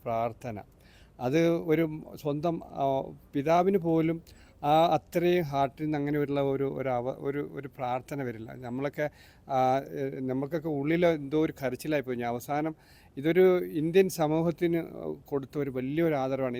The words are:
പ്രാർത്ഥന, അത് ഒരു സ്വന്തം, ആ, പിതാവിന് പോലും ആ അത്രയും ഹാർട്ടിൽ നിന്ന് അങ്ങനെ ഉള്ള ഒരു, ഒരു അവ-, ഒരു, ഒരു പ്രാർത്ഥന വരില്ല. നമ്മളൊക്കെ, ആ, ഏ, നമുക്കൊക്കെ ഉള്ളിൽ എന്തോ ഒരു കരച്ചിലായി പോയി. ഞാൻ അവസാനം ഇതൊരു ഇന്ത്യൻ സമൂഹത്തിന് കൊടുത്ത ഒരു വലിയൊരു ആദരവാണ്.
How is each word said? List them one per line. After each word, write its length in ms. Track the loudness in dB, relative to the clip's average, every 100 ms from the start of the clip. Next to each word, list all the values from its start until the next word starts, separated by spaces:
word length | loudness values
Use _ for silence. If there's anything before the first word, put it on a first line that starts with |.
പ്രാർത്ഥന, 540 | -4 -2 -2 -4 -10 -10 -12 _ -20 -20 -20 -6 0
അത് 120 | 2 4 2 2
ഒരു 140 | 2 2 -4 -12 -8
സ്വന്തം, 320 | -4 -2 -2 -4 -6 -2
ആ, 20 | 0 0 -4 -12 -6 -4
പിതാവിന് 440 | 2 4 4 2 2
പോലും 300 | 2 2 -2 -8 -20 -20 -6 2
ആ 40 | 6 6 2
അത്രയും 500 | 0 0 2 2 0
ഹാർട്ടിൽ 320 | 0 -2 -2
നിന്ന് 140 | -4 -2
അങ്ങനെ 200 | 0 0
ഉള്ള 180 | 0 0 0
ഒരു, 160 | 0 -2 -2
ഒരു 100 | -2 -2
അവ-, 200 | -2 -4 -4
ഒരു, 140 | -4 -6 -10
ഒരു 120 | -12 -8
പ്രാർത്ഥന 420 | -4 -4 -6 -6 -6
വരില്ല. 240 | -8 -12 -12 -10
നമ്മളൊക്കെ, 420 | -6 -6 -4 -6 -6 -20 -20 -2 2
ആ, 20 | 2 2 -2 -6
ഏ, 40 | -6 -4 -4
നമുക്കൊക്കെ 380 | -4 -2 -4 -4 -2
ഉള്ളിൽ 260 | 0 4 4 2
എന്തോ 180 | 0 0 0
ഒരു 100 | 0
കരച്ചിലായി 440 | -4 -4 -2 -2 -2
പോയി. 120 | -4
ഞാൻ 80 | -2 -4
അവസാനം 400 | -4 -2 -2 -6 -16 -20 -16 -4
ഇതൊരു 260 | 2 6 6 4 0 -2
ഇന്ത്യൻ 260 | 4 4 4 2
സമൂഹത്തിന് 600 | 2 2 0 0 0 0 -2 -8 -8 -8 -4
കൊടുത്ത 260 | -4 -4 -4
ഒരു 100 | -4 -4
വലിയൊരു 360 | -2 2 2 2
ആദരവാണ്. 340 | 0 0 -2 -2